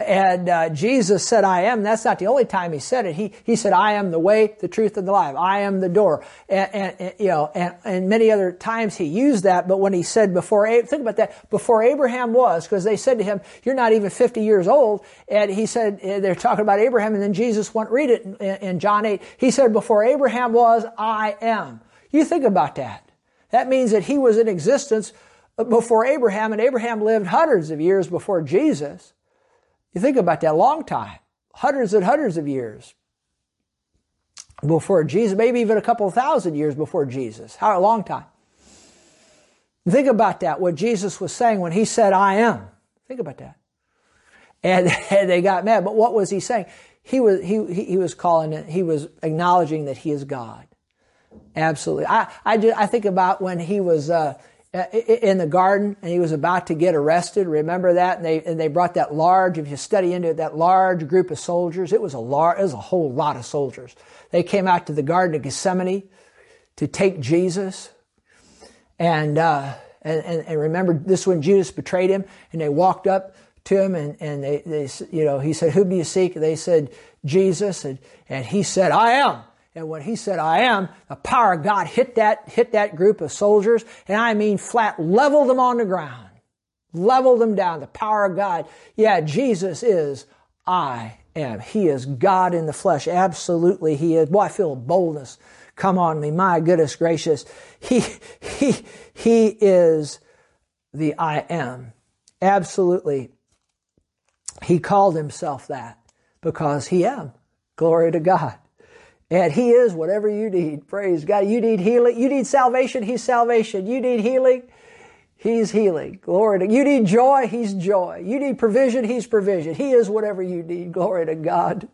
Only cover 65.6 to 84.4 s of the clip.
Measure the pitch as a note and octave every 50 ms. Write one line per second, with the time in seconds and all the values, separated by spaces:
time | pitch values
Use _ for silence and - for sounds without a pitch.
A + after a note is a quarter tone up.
65.6 | - F#3+ F3+ F#3 F3+ F#3 F#3 G3 G3 - _ _ _ _ _ _ _ _ _ _
66.6 | _ _ _ - D3 D3 - - G3 F#3+ F#3 D#3+ B2+ A#2 D#3+ F3 F#3 F#3 E3 G3
67.6 | G3 F#3+ F#3 - - - _ _ _ _ _ _ _ _ _ _ _ _ _ _
68.6 | - - _ _ _ _ _ _ E3 E3+ E3 D3+ D3+ D3+ D3 D#3 D#3+ E3 D3+ C#3+
69.6 | C#3 C#3 B2+ - - - - _ _ D#3 D#3+ D#3+ D3 F3+ E3+ D#3+ - - D#3+ D3+
70.6 | D3 D#3 D#3+ F3+ F#3+ F3+ E3+ D3 D#3+ F#3 F#3 F3+ - F#3+ F3+ E3 C3+ E3+ G3+ G3
71.6 | F3+ - - - C3+ - - F3+ F#3 F#3 F#3+ G3 G3 - - - - _ - E3
72.6 | D#3 D3 D3 D3+ F3+ F#3 F3 - - G3 F#3+ F#3+ F#3+ - - _ _ _ _ _
73.6 | _ - G3 G3 G3 G3 F#3 E3+ D3 D3 D3 - E3 D3+ D3 C#3+ C#3 C3+ D3 C#3+
74.6 | - E3+ D#3 D3+ C#3+ C3 - - G3 - - D#3+ D#3 D3 C#3 C#3 C3+ D#3 D#3 -
75.6 | F3 E3 C3+ G3 G3+ F3+ F#3+ F#3 D#3+ - - F#3+ F#3 F3 F3+ D#3+ D3+ D#3 D#3+ D#3
76.6 | - F#3 F3 D#3+ D3+ B2 - - - - _ _ - C#3+ C#3 F#3+ F#3+ F#3+ F3 D3+
77.6 | G#3 G3+ F3 - - C#3+ C3 C3 - _ _ _ _ _ C3+ C3+ B2+ G#2+ D3 G3+
78.6 | G3 - - F3+ F#3+ E3 C#3+ F3+ A3+ A#3 A#3+ C4+ C#4+ A#3 C3+ A#2 - _ _ _
79.6 | _ _ _ E3 E3 D#3 D#3+ D#3 C#3+ F#3 A#3 - - G3+ F#3+ E3 D#3 D#3+ E3 F#3
80.6 | A#3 B3+ A3+ G3 G3+ E3 - - _ _ C#3+ - _ - - B3+ A#3 G3+ F3+ E3
81.6 | C#3+ G3 G#3 G3 F3 D3 - A3+ C4 C4 - A3 A3 - A3+ - - - - -
82.6 | A#3+ A#3 - G#3+ G#3 G#3 F#3+ D3+ F3+ G#3 G#3+ G#3 E3+ C#3 - - G3+ G#3 G#3 G#3
83.6 | F#3+ A3 A#3 A3+ A3+ - - - _ - F#3+ G#3+ A#3 A#3 A3 G#3